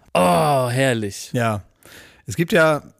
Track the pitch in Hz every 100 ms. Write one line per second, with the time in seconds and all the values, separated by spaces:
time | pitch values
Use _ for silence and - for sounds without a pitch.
0 | _ 170 180 170 156 135 123 127 135 117
1 | 104 - - 127 117 104 - _ - -
2 | - _ - 101 170 175 156 147 - _